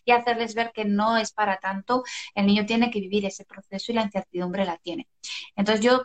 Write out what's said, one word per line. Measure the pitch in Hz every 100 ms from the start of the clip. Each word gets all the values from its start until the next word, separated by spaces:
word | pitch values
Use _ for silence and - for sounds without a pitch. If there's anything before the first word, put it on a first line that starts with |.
y | -
hacerles | 240 240 226 226
ver | 220 233
que | -
no | 208 202 220 226
es | 214
para | - 208 190
tanto, | 190 196 - 254 254 - -
el | 208
niño | 202 208 208
tiene | 226 233
que | 214
vivir | 190 208
ese | 196 - -
proceso | 196 - 196 -
y |
la | 226
incertidumbre | 208 196 - 180 180 190 190
la | 165
tiene. | 175 170 - _ - - - -
Entonces | 202 214
yo | 240 254